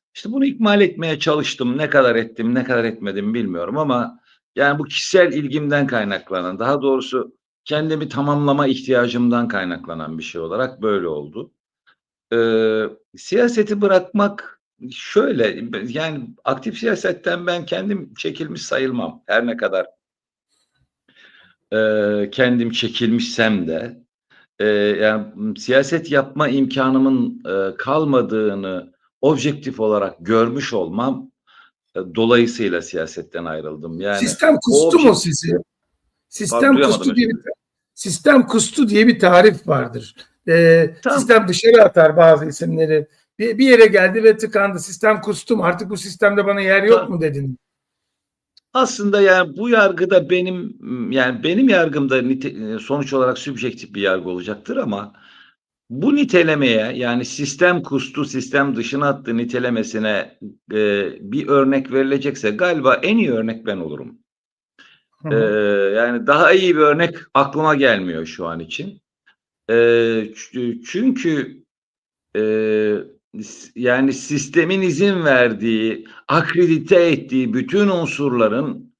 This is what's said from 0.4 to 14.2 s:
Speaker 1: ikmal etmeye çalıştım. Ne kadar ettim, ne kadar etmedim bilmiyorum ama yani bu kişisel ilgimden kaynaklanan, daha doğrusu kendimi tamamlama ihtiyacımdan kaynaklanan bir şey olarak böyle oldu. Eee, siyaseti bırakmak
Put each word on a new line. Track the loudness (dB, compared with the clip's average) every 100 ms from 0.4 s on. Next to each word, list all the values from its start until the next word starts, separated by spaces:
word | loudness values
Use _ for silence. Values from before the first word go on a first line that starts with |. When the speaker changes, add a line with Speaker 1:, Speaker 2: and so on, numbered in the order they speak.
Speaker 1:
ikmal | -2 0 2 4
etmeye | 2 0 -6 -4
çalıştım. | -2 -2 -2 -4 -4 -2
Ne | 0
kadar | 2 4 2
ettim, | -2 -4 -2
ne | -2
kadar | 0 -2
etmedim | -2 -4 -8 -6 -4
bilmiyorum | -4 -4 -6 -6 -4
ama | -2 -2 -4 -10 _ _ _ -2
yani | 0 0
bu |
kişisel | -4 -8 0 4 4
ilgimden | 2 -4 -4 -2 0 0
kaynaklanan, | -2 -4 -6 -6 -6 -6 -4
daha | -2 -2
doğrusu | 0 -2 -2 -6 -6 _ _ _
kendimi | -6 -4 -2 -4 -6
tamamlama | -4 -2 0 2 2 0
ihtiyacımdan | -2 0 0 0 0 0 0 -2
kaynaklanan | -4 -6 -8 -10 -12 -10 -12
bir |
şey | -12 -10
olarak | -8 -6 -6 -4
böyle | -2 -2 -2
oldu. | -6 -10 -14 -18 _ _ _ _ _ _ _ -4
Eee, | 0 2 2 0 0 -4 -8 _ -20
siyaseti | -4 0 0 2 -2 0
bırakmak | 2 2 2 0